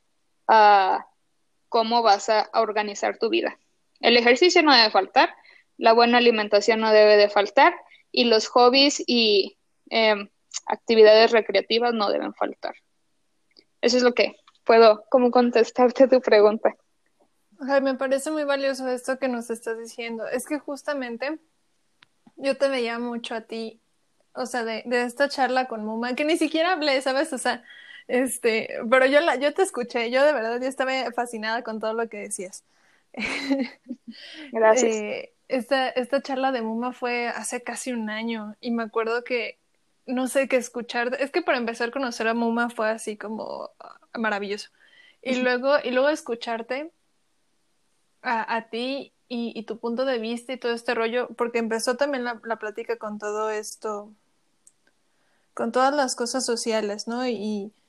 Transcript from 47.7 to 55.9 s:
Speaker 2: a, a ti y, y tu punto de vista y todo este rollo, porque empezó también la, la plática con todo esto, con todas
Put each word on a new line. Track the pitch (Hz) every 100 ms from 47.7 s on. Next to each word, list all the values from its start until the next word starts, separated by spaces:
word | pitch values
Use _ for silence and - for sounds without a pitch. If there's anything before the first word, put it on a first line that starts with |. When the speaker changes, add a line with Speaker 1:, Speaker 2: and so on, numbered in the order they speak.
| _ _ _ _ _
Speaker 2:
a, | 240 226 214 226
a | 226
ti | 226 247 277 - _ _
y, | 240 233 -
y |
tu | 220 220
punto | 233 233 262
de | 247
vista | 220 240 240
y | 254
todo | 240
este | 233 233
rollo, | 240 226 240 247 233
porque | 233 233
empezó | 226 226 226 247
también | 285 277
la, | 240 233
la | 226 220
plática | 214 214 226 226
con | 214 208
todo | 208 208 214
esto, | 214 214 - 220 208 208 214 _ _ _ _ _ _ _ _ _ _ _ _ _
con | - 233
todas | 240 262